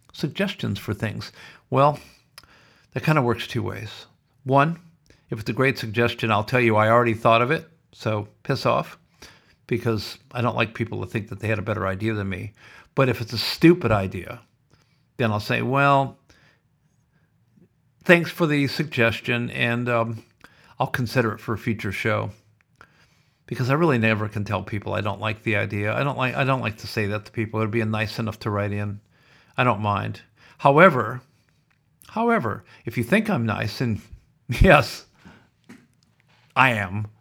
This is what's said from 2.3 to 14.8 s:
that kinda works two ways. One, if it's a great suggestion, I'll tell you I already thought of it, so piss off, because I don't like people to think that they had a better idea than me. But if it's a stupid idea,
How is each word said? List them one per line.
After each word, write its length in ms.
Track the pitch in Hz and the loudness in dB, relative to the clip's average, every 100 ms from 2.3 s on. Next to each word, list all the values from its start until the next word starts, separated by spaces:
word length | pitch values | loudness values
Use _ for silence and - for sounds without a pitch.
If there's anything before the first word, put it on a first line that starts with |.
| - - _ _ _ _ | -20 -20 _ _ _ _
that 100 | 127 | -4
kinda 180 | - 156 | 2 2
works 240 | 120 113 - | 2 0 -4
two 160 | 120 | -6
ways. 460 | 101 104 107 - - _ _ _ | -6 -8 -12 -16 -20 _ _ _
One, 360 | 127 135 147 170 - _ _ _ _ | 0 2 2 0 -12 _ _ _ _
if 100 | 117 | -8
it's 100 | 110 | -4
a 40 | |
great 240 | 117 131 131 | 0 0 0
suggestion, 540 | 113 107 120 113 113 | -2 0 0 0 0
I'll 120 | 104 | 0
tell 160 | 107 127 | 2 2
you 160 | 120 107 | 4 4
I 140 | 107 | 6
already 240 | 117 120 | 4 4
thought 300 | 107 120 113 | 2 4 4
of 80 | 123 | 4
it, 180 | 160 - _ _ | 0 -4 _ _
so 360 | - 113 107 104 _ | -8 -4 -4 -4 _
piss 220 | - 135 123 | -6 -2 0
off, 320 | 117 - - _ _ - - _ _ - | 0 -2 -10 _ _ -20 -20 _ _ -6
because 500 | 117 117 110 - - - | -2 0 -2 -4 -12 -12
I 80 | 123 | -4
don't 160 | 117 110 | -2 0
like 160 | 113 | -2
people 260 | - 107 104 | -4 -6 -6
to 80 | 101 | -6
think 220 | 113 101 | -6 -8
that 100 | 101 | -6
they 80 | 107 | -4
had 120 | 107 | -2
a 20 | |
better 260 | 98 101 95 | -2 -4 -2
idea 260 | 95 110 | -2 -2
than 140 | 107 98 | -2 -4
me. 240 | 90 104 - - - - - | -6 -10 -14 -20 -20 -8 -2
But 120 | 135 | 0
if 140 | 117 | 0
it's 100 | 113 | -4
a 60 | 117 | -6
stupid 540 | - - 165 180 127 | -6 4 6 6 2
idea, 500 | 107 95 95 - 120 - _ _ _ | 0 -2 -6 -10 -14 -18 _ _ _